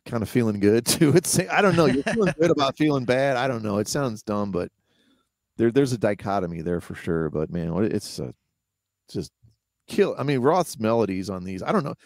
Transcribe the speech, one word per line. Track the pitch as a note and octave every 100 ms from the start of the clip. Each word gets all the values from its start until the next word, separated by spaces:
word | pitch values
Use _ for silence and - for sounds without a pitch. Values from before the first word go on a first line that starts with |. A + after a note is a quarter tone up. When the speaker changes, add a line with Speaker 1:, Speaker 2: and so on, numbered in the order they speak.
| -
Speaker 1:
kinda | A#2+ G2
feeling | B2+ A2+ G2+
good | G2+ A2+ B2
<laughs> |
too. | - D#3 D#3
It's, | - -
I | F#3 D#3+
don't | G3+ E3+
know. | D3+
You're | C3
feeling | - A#3 F#3+ E3
good | E3+
about | D3 C#3 -
Speaker 2:
<laughs> |
Speaker 1:
feeling | D#3 C#3 A#2+
bad. | B2 C#3 B2
I | C3+
don't | A#2+
know. | G#2+ G2+
It | G#2+
sounds | D3 C3+ G#2+
dumb, | - G#2 G#2
but | F2+ F2+ - _ _ _ _ _ _ _ -
there, | A#2
there's | A#2+ C#3
a | A#2+
dichotomy | G#2 G2+ G#2 G2+ F2+ E2
there | E2 F2
for | - -
sure. | - E2 D#2+
But | D2+ D#2
man, | E2+ E2
what, | E2+ A2
it's, | G#2 - -
uh, | B1+ - _ _ _ _ _ _ _
just | G#2 D#2+ _ _ _ _ _ -
kill. | - F#3 -
I |
mean, | C3+ C#3
Roth's | B2+ F#3 E3 -
melodies | A2 A#2 G2+ F#2+ F#2+
on | F#2
these, | F2+ F#2
I | A#2
don't | G3
know. | C#3+ -